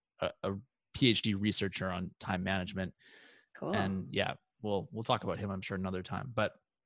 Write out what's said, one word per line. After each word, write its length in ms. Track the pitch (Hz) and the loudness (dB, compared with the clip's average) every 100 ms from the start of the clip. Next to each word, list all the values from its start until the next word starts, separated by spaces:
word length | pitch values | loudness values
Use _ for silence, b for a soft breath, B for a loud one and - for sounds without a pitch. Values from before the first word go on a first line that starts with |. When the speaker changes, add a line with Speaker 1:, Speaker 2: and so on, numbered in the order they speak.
| _ - | _ -4
Speaker 1:
a, 100 | - - | -4 -2
a 80 | 98 98 - _ _ | -4 -4 -8 _ _
P 160 | - 127 | 4 6
H 120 | 101 | 6
D 120 | 110 | 2
researcher 540 | 98 104 - 98 - 95 | 2 2 2 0 0 -2
on 220 | 90 90 - | -2 -4 -6
time 220 | - 92 | -4 -2
management. 480 | 92 95 90 95 92 - b b b b b - | 0 0 -2 -4 -4 -8 b b b b b -8
Speaker 2:
Cool. 180 | - | -2
Speaker 1:
And 320 | 208 95 95 - | 0 0 -2 -2
yeah, 240 | 101 - - _ _ | 0 0 -2 _ _
we'll, 260 | 107 98 78 | -2 -2 -2
we'll 120 | 113 | -4
talk 200 | 113 117 | 0 2
about 140 | - 92 | 0 -2
him, 120 | 101 | -2
I'm 100 | 95 | -4
sure, 160 | - 95 | -4 -2
another 260 | 95 92 | -2 -2
time. 300 | 90 - 127 | -4 -6 -2
But 180 | 113 104 - _ _ | 0 0 -2 _ _